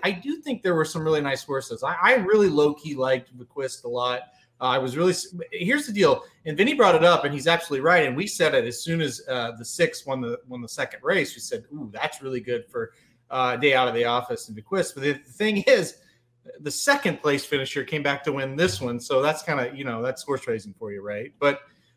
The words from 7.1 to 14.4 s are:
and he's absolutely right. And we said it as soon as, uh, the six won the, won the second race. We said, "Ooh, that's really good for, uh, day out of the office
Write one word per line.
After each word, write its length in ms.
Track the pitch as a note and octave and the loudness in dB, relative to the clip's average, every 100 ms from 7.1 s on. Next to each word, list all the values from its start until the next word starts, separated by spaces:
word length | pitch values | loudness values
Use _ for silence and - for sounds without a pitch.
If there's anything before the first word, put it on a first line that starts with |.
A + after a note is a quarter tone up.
| D#3+ | 6
and 80 | C#3+ | 2
he's 140 | C#3+ D3 | 0 2
absolutely 380 | E3+ - C#3 | 0 0 0
right. 200 | D3+ F3 C#3 | 4 4 4
And 100 | B2+ | 0
we 100 | G#3 | -4
said 280 | - D#3 | 0 2
it 100 | C3+ | 2
as 180 | A#2 A#2+ | 0 -4
soon 180 | E3 E3 | -4 -2
as, 220 | D3 A#2 - | -2 -4 -6
uh, 240 | B2+ A#2 A2+ | -4 -4 -8
the 60 | |
six 420 | A#2 - E3 - C#3 | -10 0 0 0 -8
won 140 | C3 | -6
the, 180 | A#2+ A#2+ B2+ | -6 -8 -10
won 120 | B2 | -14
the 80 | A#2 | -10
second 320 | - C3 - | -8 -8 -6
race. 300 | C#3 F#3 C#3+ - | -2 0 -2 -6
We 40 | |
said, 240 | - A2+ - | -8 -8 -8
"Ooh, 160 | D3 A#2 | -14 -12
that's 280 | G2+ D3+ - | -6 -8 -6
really 200 | C3+ B2+ | -8 -8
good 240 | A#2 A#2+ A#2 | -4 -6 -6
for, 240 | A#2+ A2 _ _ _ _ | -10 -10 _ _ _ _
uh, 260 | B2+ B2+ A#2+ | -2 0 2
day 180 | D3 | 4
out 120 | C3 B2+ | 4 4
of 80 | |
the 100 | A#2 | 2
office 440 | A#2+ A#2+ A#2+ A2+ | 0 0 -2 -8